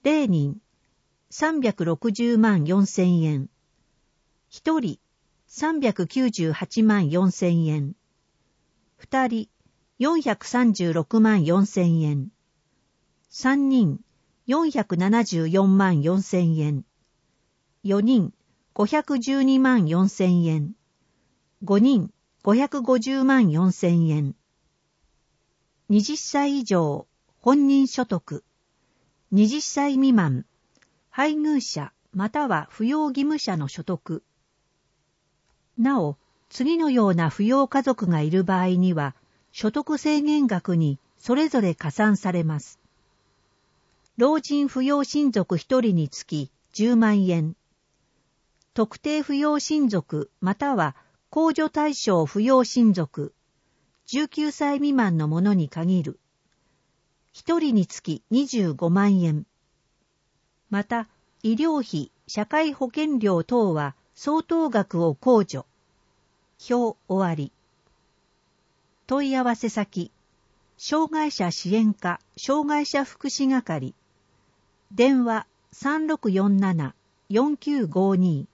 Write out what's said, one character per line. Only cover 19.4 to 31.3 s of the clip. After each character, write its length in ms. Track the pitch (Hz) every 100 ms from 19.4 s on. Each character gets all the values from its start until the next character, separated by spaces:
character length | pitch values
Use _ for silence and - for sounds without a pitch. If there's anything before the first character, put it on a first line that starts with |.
二 160 | 262 269
万 300 | 262 247 156
四 220 | 170 190
千 340 | - 185 175
円。 320 | 170 156 147 - _ _ _ _ _ _ _ _
五 160 | 190 202
人、 340 | 247 247 175 _ _ _
五 100 | -
百 300 | 226 277 285
五 160 | 240 254
十 240 | 240 269
万 260 | 262 262 202
四 220 | 151 185
千 360 | - 180 170 165
円。 260 | 151 139 - _ _ _ _ _ _ _ _ _ _ _ _ _ _ -
二 140 | 208
十 120 | 208 302
歳 440 | - 285 285 277
以 40 |
上、 440 | 226 185 156 143 - _ _ _
本 280 | 240 285 277
人 200 | 277 269
所 180 | - 247
得。 380 | 180 - 147 _ _ _ _ _ _ _ _ _
二 160 | 196 214
十 120 | 294
歳 360 | - 285 285 269
未 180 | 269
満、 320 | 226 160 127 - _ _ _ _ _ _
配 260 | - 294